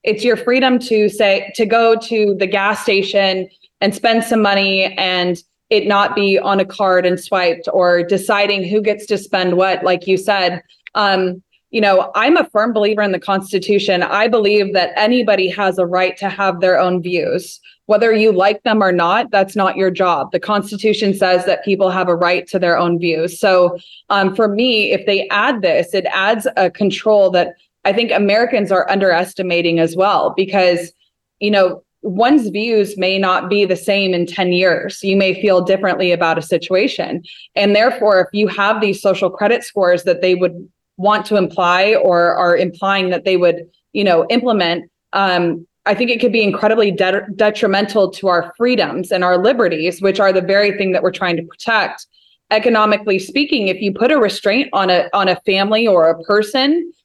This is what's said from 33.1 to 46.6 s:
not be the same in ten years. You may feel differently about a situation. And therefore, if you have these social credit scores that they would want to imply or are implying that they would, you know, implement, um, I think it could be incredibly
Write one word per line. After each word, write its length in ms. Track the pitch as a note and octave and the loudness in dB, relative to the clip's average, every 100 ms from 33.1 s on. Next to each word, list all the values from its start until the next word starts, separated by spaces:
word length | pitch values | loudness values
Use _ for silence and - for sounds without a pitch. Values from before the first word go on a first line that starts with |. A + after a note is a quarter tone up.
| F#3+ | 0
not 320 | F#3+ F#3 F3+ | 0 0 0
be 140 | G3+ | 0
the 120 | F#3+ F3 | 0 -2
same 380 | G3+ G3+ F#3+ | -2 -2 0
in 100 | F3 | -2
ten 280 | E3+ - F3+ | -4 -2 -2
years. 500 | F3+ F#3 E3 G3 - | 2 2 0 -4 -6
You 140 | G3 G3 | -2 0
may 240 | F#3+ F#3 | 0 0
feel 220 | G3+ F#3 | 0 2
differently 500 | F3+ F#3+ G3 F3 F#3 | 2 0 0 0 0
about 260 | E3+ E3+ D#3 | 0 0 -2
a 40 | |
situation. 800 | D3+ E3 E3 F#3 C4 - - E3+ - - - - | -2 -4 0 0 0 -4 -6 -8 -10 -20 -10 -2
And 180 | G3+ | 2
therefore, 460 | G#3 A#3+ - G#3+ F#3+ | 4 2 2 2 2
if 80 | F#3 | 2
you 160 | G#3 G#3 | -2 -2
have 320 | G3+ G3+ A3 | 0 -2 0
these 220 | G#3 F3+ | -2 0
social 280 | G3+ F#3+ F#3 | -2 0 -2
credit 340 | - G#3 A#3+ | -2 0 0
scores 400 | - G3+ F3+ F3 | -2 -2 2 2
that 180 | F#3 E3+ | 0 0
they 120 | F#3 | 0
would 340 | F3+ F3+ E3+ F#3+ _ _ - | 2 0 -4 -16 _ _ -4
want 260 | G3 G#3+ - | 0 0 0
to 100 | G#3 | 0
imply 580 | F3+ - F3+ F3+ G3+ | 0 0 0 2 2
or 400 | G#3+ F3+ F3 E3+ | 2 2 4 2
are 220 | - F3 E3+ | 2 2 2
implying 540 | F3+ - G3 G3 F#3 | 0 -2 -2 0 -2
that 140 | F3+ | -2
they 120 | F#3+ F#3 | 0 2
would, 320 | F3 E3+ E3+ _ _ | 2 0 -8 _ _
you 120 | G#3 | -2
know, 220 | G3+ E3 - | 2 2 2
implement, 600 | A#3+ A#3+ G#3+ E3+ F3 - _ _ | 0 0 0 0 -2 -8 _ _
um, 540 | G3 G3 F3+ E3+ E3 - _ G3 | -2 0 0 0 -4 -12 _ -4
I 80 | |
think 160 | G#3 A#3+ | -2 -2
it 100 | A#3 | 0
could 120 | A#3+ | 0
be 100 | A3+ | 2
incredibly 480 | G3+ F#3+ | 0 0